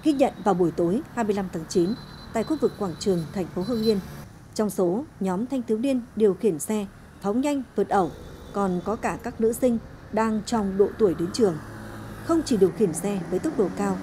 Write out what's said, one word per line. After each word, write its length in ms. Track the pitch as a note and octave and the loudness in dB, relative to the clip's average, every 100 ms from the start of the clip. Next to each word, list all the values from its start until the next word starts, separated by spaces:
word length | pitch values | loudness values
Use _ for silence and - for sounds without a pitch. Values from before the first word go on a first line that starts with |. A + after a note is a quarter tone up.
Ghi 80 | D4+ | 2
nhận 200 | C#4 B3 - | 4 2 2
vào 100 | G3 | 0
buổi 160 | F#3 F3 | 4 2
tối 300 | D#3 E3+ G#3 E4 | 2 2 2 -2
hai 100 | - | -4
mươi 100 | G#3+ | 0
lăm 140 | G3+ F#3 | 0 -2
tháng 120 | F3 D#3 | -6 -2
chín, 260 | G3 F3 B3 - - - | 2 2 0 -8 -16 -6
tại 120 | A3+ | -4
khu 120 | G#3 D#4+ | -2 0
vực 120 | A3+ - | 0 0
quảng 160 | G3+ D3+ | -6 -2
trường 260 | - F3+ D3+ | 0 0 0
thành 140 | G3+ D#3+ | -4 -4
phố 160 | - | -4
Hưng 200 | F3+ A#3 | -2 0
Yên, 180 | A3 G3+ - - - - - | 2 2 -2 -14 -16 -18 -14
trong 160 | - G#3+ | -2 -2
số 340 | - F3+ G3 D#4 - | 2 2 0 -4 -4
nhóm 260 | F#3+ F3+ B3 | -2 -2 -2
thanh 160 | C4+ | -4
thiếu 160 | A#3 A3 | -2 0
niên 220 | C4+ B3+ A3+ G3+ | 2 0 -2 2
điều 180 | G#3+ | 4
khiển 240 | F#3 A3 D#3 | 4 0 0
xe 280 | - G#3+ G3 - - - | -2 -2 -4 -10 -20 -6
phóng 180 | G3 A3 | -2 0
nhanh 220 | C#4+ C#4+ B3 - | 0 0 -2 -2
vượt 120 | G3 | 2
ẩu 220 | G3+ E3+ - - - - | 2 2 -2 -16 -16 -8
còn 280 | G3+ G3 F3+ | -2 0 0
có 120 | E3+ G#3+ | -2 -4
cả 220 | A#3 E3+ | -2 -4
các 180 | A#3 - | -8 0
nữ 120 | A3 | 0
sinh 260 | A#3 B3+ A3+ - - - | 4 2 2 -4 -18 -6
đang 280 | G#3 A3 A3 G#3 | 0 2 0 0
trong 300 | A#3 G3 F#3+ | 0 0 2
độ 120 | G3+ - | 2 4
tuổi 160 | G#3+ D3+ | 2 4
đến 100 | E3+ | -2
trường. 240 | - G#3+ D3+ - - - - - - | 4 2 2 -8 -14 -14 -14 -12 -12
Không 160 | - E4 - | 0 0 2
chỉ 100 | A3 | 4
điều 140 | F3+ | 4
khiển 220 | - G#3 | 4 0
xe 260 | D3+ G3+ G3+ E3 | 0 -2 -4 -2
với 80 | F#3 | -2
tốc 200 | D#4+ D4+ | -2 0
độ 100 | F#3 F#3 | 0 0
cao 200 | G3+ F#3+ | -2 -2